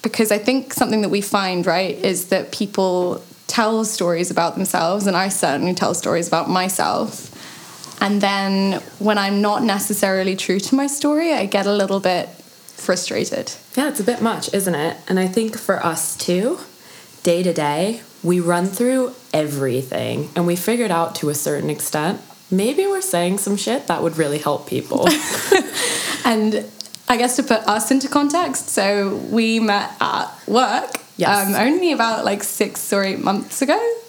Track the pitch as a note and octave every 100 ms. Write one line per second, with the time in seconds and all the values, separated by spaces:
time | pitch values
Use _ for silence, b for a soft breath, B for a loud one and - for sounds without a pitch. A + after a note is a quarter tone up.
0 | A#3 - G#3+ G#3 G#3 C4 B3+ - A3+ A3
1 | G3+ G3+ G3+ G3+ F#3+ F3+ F3+ E3+ F#3+ -
2 | G3 F3+ - F#3+ - - G3+ G#3 F#3+ F3+
3 | F3+ F#3 - - - - A3 A3 A3 -
4 | F3 E3 F3+ F3 E3+ - F#3 - E3 G3+
5 | G3 F3+ G3 - E3 C3+ E3+ F3+ A#2+ -
6 | - E3+ E3+ E3 - F#3 F#3 F#3 - -
7 | A3+ - - B B B B B B B
8 | G3+ G3+ G3 G3 G3 F#3+ G3 F#3+ - -
9 | G#3 G#3 G3 G3+ G#3 G#3 A#3 G3 G3 G3+
10 | G3 F#3+ F#3+ G3 - F#3 G3 C4+ C#4 C#4
11 | D4 D4+ E4 C#4+ G3 G3+ G3 G#3 G3 G3
12 | F#3+ F3+ - - - - - - - F3
13 | - - - - - - - - D4 C#4+
14 | G3 A#3+ A3 F#3 - G3+ F#3 D3+ D#3 -
15 | - F#3 F#3 F#3 A3 G#3+ - F#3+ E3 D#3
16 | - - - F3+ A3+ F#4 - - B B
17 | B B - E3+ F3+ E3 D3 D3 F#3+ A#3
18 | - - E3+ F3+ E3+ F3 F#3 G3 A#3+ C4
19 | B3 - - D#3 D3+ C#3+ C3+ B2 C3 -
20 | A#2 A#2+ D3 - F3 F3 G3 A#3+ A3 E3
21 | D#3+ - D3 D3+ - D3 D3+ D3 - D3+
22 | D#3 - - - - F#3+ G#3+ D4+ G4 G4
23 | F#4 F3 F3 G3 - G3+ G#3+ B3+ - E3
24 | E3 D#3 D3+ D3 D3 C#3+ - B2 - -
25 | F4 - - - - F#4+ - B B B
26 | B B B3+ A3+ G#3+ G#3+ - - - -
27 | - A#3+ B3 B3 B3 A3 - G#3+ A3 C4+
28 | C4+ D4 C#4+ D#4+ E4+ C4 - - G3 G3+
29 | G3 G#3 - A3 A3+ A3+ A3 G3+ - -
30 | - - - - - G#3+ A#3+ A#3+ - -
31 | - - - G3+ G3 G3 A#3 E4+ F4 C4+
32 | A3+ A3 - G3+ - - G#3 - - G3+
33 | G3 F#3+ F#3 G3+ - - C4+ F#4 A#4 A#4